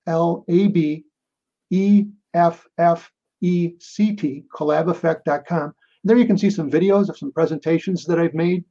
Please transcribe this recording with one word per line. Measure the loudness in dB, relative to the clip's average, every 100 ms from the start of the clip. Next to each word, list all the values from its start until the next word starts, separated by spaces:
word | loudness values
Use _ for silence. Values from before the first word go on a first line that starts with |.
| -6
L | -2 -2 -2 0
A | 2 2
B | 0 -2 -4 -12 _ _ _ _ _ -4
E | 0 4 4 2 -8 _
F | 0 0 0 _ 0
F | 0 0 -6 _ _ -6
E | -2 0 -2 -6
C | -14 -2 -2 0
T, | -6 -6 -14
collab | -6 -2 0 0
effect | -2 -2 -2 -2
dot | -4 -4
com. | -6 -6 -12 _ _
There | 2 4
you | 4
can | 2
see | 0
some | -2 -2
videos | 0 2 2 0
of | -6
some | -10
presentations | -4 -2 -2 -2 -2 -2 -6 -2
that | -2
I've | -2
made | -2 -2 -2 -6